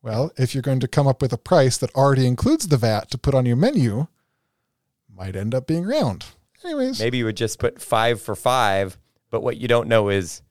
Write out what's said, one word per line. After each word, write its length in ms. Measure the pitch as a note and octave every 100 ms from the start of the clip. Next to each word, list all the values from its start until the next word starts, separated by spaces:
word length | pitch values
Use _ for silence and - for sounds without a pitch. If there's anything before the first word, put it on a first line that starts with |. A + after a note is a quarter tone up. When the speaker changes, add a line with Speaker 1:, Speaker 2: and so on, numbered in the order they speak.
Speaker 1:
Well, 300 | A#2+ A2 D3+ -
if 180 | B2+ C3+
you're 60 |
going 180 | C3 C3
to 80 | B2
come 200 | - C#3
up 140 | C3
with 120 | C3
a 40 | A#2
price 400 | - F3+ C3 -
that 140 | B2+
already 320 | - C#3 C3+ B2+
includes 440 | B2 A#3+ D#4+ G#3
the 80 | D3
vat 340 | A2+ G#2+ -
to 60 | B2+
put 160 | -
on 120 | C3 B2+
your 120 | A#2+
menu, 500 | G3+ C#4+ B2 G#2 D#3+ _ _ _ _ _ _ _ _ _ _
might 220 | F#2+ G2 F#2+
end 180 | G#2
up 140 | C3 C3
being 160 | D#3+ F#3
round. 380 | D4 F#3 G2+ - _ _ _
Anyways. 360 | F4+ D4+ C4 C4
Speaker 2:
Maybe 160 | A2+ B2
you 80 | A2+
would 100 | G#2
just 240 | A2 -
put 220 | A#2+ -
five 400 | - A2+ A#2 A2+
for 120 | - G2+
five, 600 | - B2+ A2 G2 G2 F2+ _ _ _
but 120 | -
what 140 | - A2+
you 100 | A#2
don't 220 | A#2+ A2+
know 180 | A#2 G2+
is 340 | G2 E2+ - _